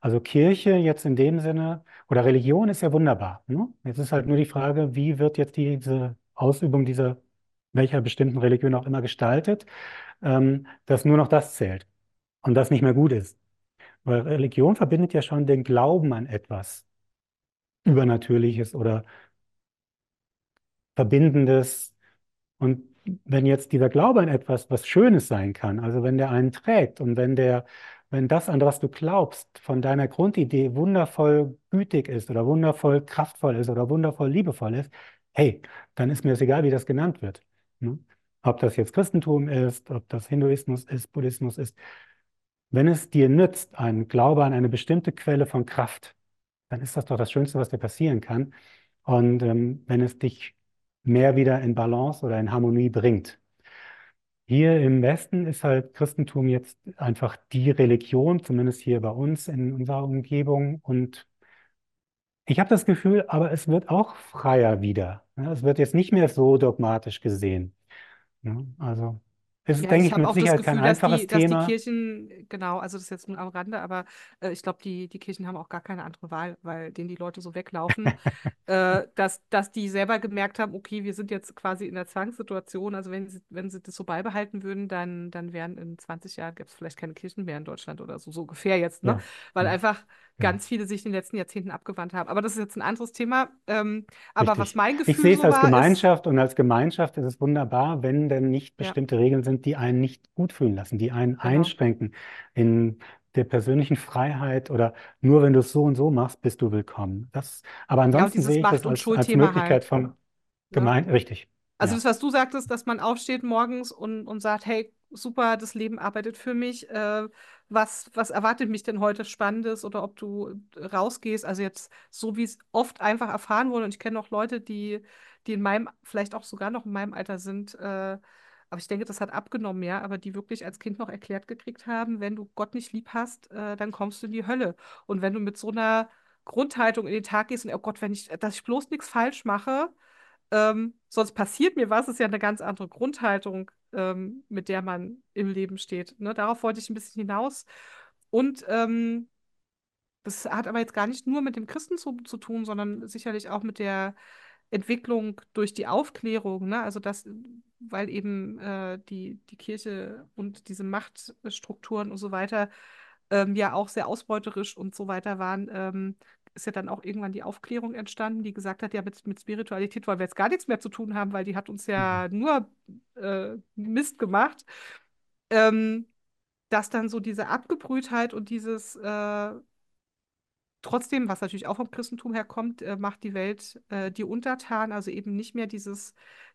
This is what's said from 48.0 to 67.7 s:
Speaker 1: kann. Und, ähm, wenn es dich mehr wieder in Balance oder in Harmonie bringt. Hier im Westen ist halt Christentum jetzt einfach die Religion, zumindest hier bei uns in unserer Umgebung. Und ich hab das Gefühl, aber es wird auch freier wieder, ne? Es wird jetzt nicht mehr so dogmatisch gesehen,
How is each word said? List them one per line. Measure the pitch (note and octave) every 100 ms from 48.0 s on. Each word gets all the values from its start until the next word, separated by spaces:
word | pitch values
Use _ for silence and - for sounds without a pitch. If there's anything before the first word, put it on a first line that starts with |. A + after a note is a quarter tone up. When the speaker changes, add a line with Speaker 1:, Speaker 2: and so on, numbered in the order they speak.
| D#3+ A2+
Speaker 1:
kann. | - A#2+ C#3 - _ _ _ _
Und, | - B2 A#2+ A#2+
ähm, | A#2+ A#2 A#2+ C#3 -
wenn | B2
es | B2 -
dich | C3 - - - _ _ _ _
mehr | B2 B2 C3+ C3
wieder | C3 C3
in | B2 A#2
Balance | A2+ B2 C#3 D3 B2+
oder | A2
in | G#2+
Harmonie | B2 A#2+ A#2+ B2
bringt. | A2+ A#2+ G#2 - - _ _ - - - - - _ _ _ -
Hier | C3+ D#3+ D#3+
im | C3 C3
Westen | B2+ D#3+ - F3+ E3
ist | -
halt | D3 C3 C3
Christentum | - D3 - - C#3 C3
jetzt | B2 - - - -
einfach | B2+ A2+ A#2+ - _
die | B2+ C3+
Religion, | C#3 B2 A#2+ - B2+ D#3 F3
zumindest | - B2 B2 B2
hier | B2 A#2+
bei | A2
uns | A#2 C#3+ D#3 -
in | C3+ B2+
unserer | C3+ B2+ C#3
Umgebung. | C#3 C3+ B2+ C#3+ C#3+ C#3 C#3+ D#3
Und | C3+ B2+ B2+ - - _ _ _ _ _ _ _ _ _ _ _ -
ich | D3
hab | F#3+
das | G#3+
Gefühl, | - F3 F#3+ G3+ -
aber | D#3 E3
es | D#3 D#3
wird | E3 -
auch | F3 G#3+ -
freier | - - C3+ C3 A2+ G2+
wieder, | G#2 G2+ F2+ G#2 _ -
ne? | C#3+
Es | D3+
wird | C3+ C#3+
jetzt | C#3
nicht | E3+ F#3
mehr | F#3+ D#3+
so | C#3 C3+ C3+
dogmatisch | C3 A2+ A2 A2+ A2+ -
gesehen, | A2 G2 G2 F#2 F#2